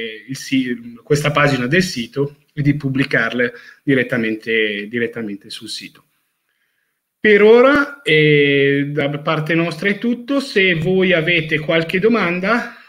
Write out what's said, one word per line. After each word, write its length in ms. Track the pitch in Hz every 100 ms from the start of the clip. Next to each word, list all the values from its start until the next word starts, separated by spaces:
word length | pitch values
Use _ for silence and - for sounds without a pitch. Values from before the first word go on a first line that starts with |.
| 113 110 104
il 100 | 135
si-, 600 | - 135 127 120 117 117
questa 280 | - 147 147
pagina 360 | 147 143 131 123
del 160 | 170
sito 540 | 185 127 110 139 143 - _
e 80 | -
di 140 | 143 143
pubblicarle 760 | 139 131 135 131 113 120 120 - - -
direttamente, 1040 | - 135 123 123 110 110 117 113 107 101 104
direttamente 600 | 120 117 120 107 101 110
sul 180 | - 107
sito. 360 | - 92 73 _ _ _ _ _ _ _ _ _ _ _ _
Per 220 | 214 202
ora, 580 | 208 233 262 285 285 -
eh, 920 | - 156 151 147 143 143 139 143 143
da 200 | 147 143 151
parte 360 | 160 156 156
nostra 360 | 165 170 165 202
è 80 | 202
tutto. 420 | 233 240 - 277
Se 340 | - 208 190 170
voi 360 | 170 190 185
avete 460 | 175 160 170 160 156
qualche 400 | 156 165 165 185
domanda, 760 | 214 233 180 180 190 233 - -